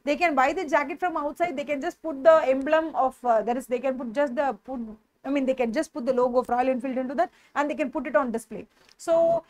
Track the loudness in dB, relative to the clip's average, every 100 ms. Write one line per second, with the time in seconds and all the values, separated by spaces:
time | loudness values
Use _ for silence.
0 | -4 0 2 2 2 0 0 0 0 -4
1 | -4 -2 -4 -2 -4 -4 -4 -4 -4 -6
2 | -8 4 6 8 6 0 2 0 2 0
3 | -2 0 0 0 0 -2 -4 -4 -2 -4
4 | -4 -2 -2 -2 -4 -4 -10 -10 -10 -14
5 | _ _ -4 0 0 0 0 -2 -4 -4
6 | -2 2 2 2 0 0 0 0 -2 -4
7 | -4 -2 -2 _ _ -4 -2 -2 -4 -4
8 | 0 0 0 -4 -8 -14 -14 _ _ _
9 | 0 2 4 2